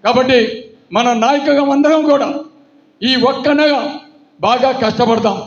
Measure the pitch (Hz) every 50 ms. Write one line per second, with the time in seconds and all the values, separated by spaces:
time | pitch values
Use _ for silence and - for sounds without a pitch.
0 | - 214 247 254 254 262 262 240 220 - - - - - - _ _ _ 170 214
1 | 240 247 240 220 226 247 294 285 285 302 285 277 277 277 277 285 294 302 320 311
2 | 302 302 285 277 226 - - - - - _ _ _ _ _ _ _ _ _ _
3 | 202 247 262 254 226 262 262 262 - 294 285 294 302 294 285 247 - 294 - -
4 | - - _ - - _ _ - 165 202 247 240 247 262 254 254 240 220 - -
5 | 240 226 233 220 - 214 196 - -